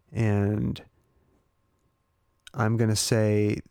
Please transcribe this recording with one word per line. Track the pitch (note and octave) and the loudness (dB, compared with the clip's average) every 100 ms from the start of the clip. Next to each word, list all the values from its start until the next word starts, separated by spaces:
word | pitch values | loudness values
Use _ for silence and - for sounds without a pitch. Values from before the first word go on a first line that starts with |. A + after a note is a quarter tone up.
| - | -10
And | - A2+ G2+ G2+ G#2 A#2+ - - _ _ _ _ _ _ _ _ _ _ _ _ _ _ _ - | -4 0 0 0 -2 -4 -6 -12 _ _ _ _ _ _ _ _ _ _ _ _ _ _ _ -10
I'm | - A2 A2+ | -4 0 2
gonna | A2+ G#2+ | 2 0
say | - A2+ G#2+ G#2 G#2 - - | 0 2 2 2 0 -2 -8